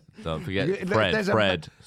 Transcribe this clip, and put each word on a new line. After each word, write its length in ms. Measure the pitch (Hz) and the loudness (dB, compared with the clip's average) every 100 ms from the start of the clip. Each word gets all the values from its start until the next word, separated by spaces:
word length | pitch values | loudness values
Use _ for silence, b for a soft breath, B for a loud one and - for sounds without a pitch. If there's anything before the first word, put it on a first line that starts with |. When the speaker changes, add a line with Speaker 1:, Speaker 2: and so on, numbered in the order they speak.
Speaker 1:
<laughs> 180 | - - | -14 -12
Speaker 2:
don't 220 | 135 80 | -6 -6
forget 240 | - 95 98 | -4 -2 0
Speaker 1:
You, 60 | 196 | -2
look, 120 | - | 0
Speaker 2:
Fred, 220 | 110 101 | 2 2
Speaker 1:
there's 140 | - 98 | 2 2
a 40 | |
Speaker 2:
Fred, 340 | 107 101 92 - | 2 2 0 -4
Speaker 1:
ma-, 180 | _ | _